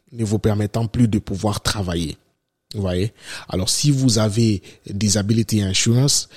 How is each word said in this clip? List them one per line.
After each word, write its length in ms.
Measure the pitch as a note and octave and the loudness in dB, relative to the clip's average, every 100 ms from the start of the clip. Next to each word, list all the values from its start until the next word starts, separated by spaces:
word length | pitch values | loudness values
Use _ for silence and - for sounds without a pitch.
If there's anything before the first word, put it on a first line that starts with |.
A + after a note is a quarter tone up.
| _ | _
ne 120 | A#2 | -6
vous 140 | G#2+ G#2+ | -2 0
permettant 480 | A2 G#2 G#2 A2+ A2+ | 0 0 -2 -2 -2
plus 220 | B2+ A#2 | 2 2
de 100 | G#2 | 2
pouvoir 440 | - F#2+ G#2+ G2+ | -2 -4 -2 -2
travailler. 560 | - G#2+ F2+ E2+ D#2+ - _ _ _ _ - | -2 -2 -2 -2 -4 -8 _ _ _ _ -12
Vous 80 | G#2 | -6
voyez ? 300 | F#2 F2+ G#2+ - - - - | -2 -2 -2 -6 -16 -14 -6
Alors, 200 | F#2 F#2 | -4 -2
si 220 | - D3 | 0 2
vous 280 | C3+ C3 A2 | 2 2 2
avez 440 | G#2+ G#2 A2+ G2 - - - | 2 2 2 0 -6 -20 -10
disability 720 | G2 G#2 G#2 G2+ A2+ A2+ G#2+ | -2 0 0 2 0 0 0
insurance, 680 | G2 F#2 A#2 A#2+ C#3 - - | 0 0 2 4 4 0 -4